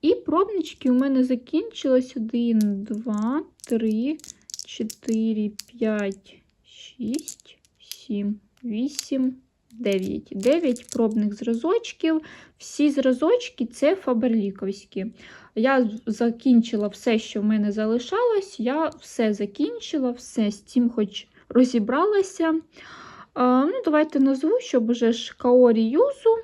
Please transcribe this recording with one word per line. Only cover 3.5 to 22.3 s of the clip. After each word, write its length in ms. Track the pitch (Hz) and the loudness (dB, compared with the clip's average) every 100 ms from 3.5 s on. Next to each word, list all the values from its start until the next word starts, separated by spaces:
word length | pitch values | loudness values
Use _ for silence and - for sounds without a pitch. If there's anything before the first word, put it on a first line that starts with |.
| _ - | _ -4
три, 500 | 226 220 214 254 311 - - _ - - | -2 0 -2 -2 -6 -10 -20 _ -16 -16
чотири, 840 | - 220 - - 220 226 214 208 208 - | -10 -10 -8 -4 -2 -2 -2 -4 -6 -20
п'ять, 680 | 240 220 214 202 196 - - _ _ | -4 -2 -2 -4 -8 -16 -20 _ _
шість, 960 | _ - - _ 214 277 - - _ _ _ _ | _ -20 -20 _ -6 -6 -8 -18 _ _ _ _
сім, 640 | - - - 208 202 208 _ _ | -20 -20 -8 -4 -4 -6 _ _
вісім, 720 | 247 214 262 294 - 269 254 254 _ _ _ | -10 -6 -6 -8 -6 -4 -4 -6 _ _ _
дев'ять. 580 | 226 233 196 190 78 - | -8 -4 -2 -4 -8 -10
Дев'ять 600 | 196 214 320 330 240 - | -4 0 2 0 -4 -6
пробних 420 | - 226 220 208 | -2 -2 0 -2
зразочків. 880 | 208 - 233 311 453 466 - 330 320 311 - - _ | -4 -4 -2 0 -2 -4 -6 -2 -2 -4 -20 -20 _
Всі 320 | - - 294 | -20 0 0
зразочки 760 | 269 262 254 311 494 - - 233 | 2 0 2 2 2 0 -8 -8
це 280 | - 294 | 0 0
фаберліковські. 1120 | 381 - 240 247 226 196 190 196 196 - - 202 - - - - | 0 -2 0 2 0 -2 -4 -8 -8 -10 -10 -10 -12 -20 -20 -12
Я 300 | - 247 269 | -2 2 2
з-, 160 | 233 220 - | 0 -4 -8
закінчила 840 | 208 233 233 269 240 233 220 202 | -2 -2 0 4 4 4 -2 -4
все, 300 | 190 - 220 | -4 -2 -2
що 220 | - 220 | -2 -4
в 40 | |
мене 280 | 208 220 208 | 0 0 0
залишалось. 880 | 208 214 233 247 392 494 427 381 - | 0 0 -2 -2 0 2 0 -4 -6
Я 280 | 240 285 320 - | -4 -2 -4 -6
все 340 | - - 226 | -16 -2 -2
закінчила, 760 | 202 202 - 320 466 - 320 254 | 0 -6 -4 -4 -4 -6 -4 -4
все 400 | 247 - - 208 | -6 -8 -2 -2
з 120 | 208 | -4
цим 280 | _ 254 233 | _ 0 0
хоч 380 | 233 208 - - _ _ | 0 -4 -6 -16 _ _
розібралася. 1120 | 240 254 240 208 262 392 415 381 | 2 4 2 0 0 2 2 0